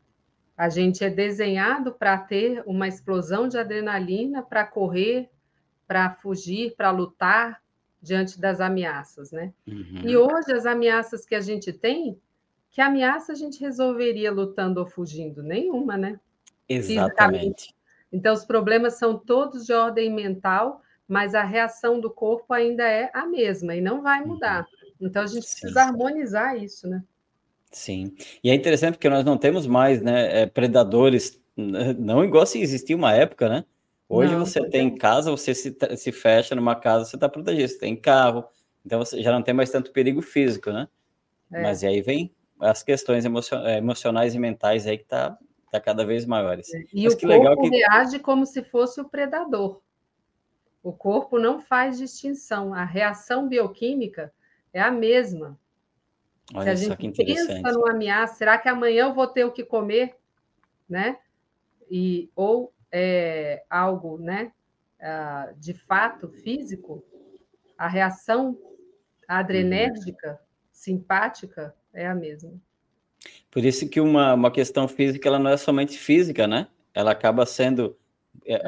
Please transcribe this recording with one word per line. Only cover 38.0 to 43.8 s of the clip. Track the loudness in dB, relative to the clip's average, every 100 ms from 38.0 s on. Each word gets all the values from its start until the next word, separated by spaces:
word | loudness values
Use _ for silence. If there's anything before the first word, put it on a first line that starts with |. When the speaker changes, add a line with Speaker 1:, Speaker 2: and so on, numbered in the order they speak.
| 4 6 4 2 -6 _ _ _
Speaker 2:
então | -4 -4
você | -4 -2
já | 0
não | 2
tem | 2
mais | 0 0
tanto | -2 -2
perigo | 0 2 0
físico, | -2 0 2 0 -4
né? | -6 -8 _ _ _ _ _ _
Speaker 1:
É. | -6
Speaker 2:
Mas | -4 -2
e | 0
aí | 0
vem | 0 -2 -6 _ _ _
as | 0 0
questões | 0 -2 0 0
emocio-, | 0 -2 -4 -4 -2
é, |
emocionais | 0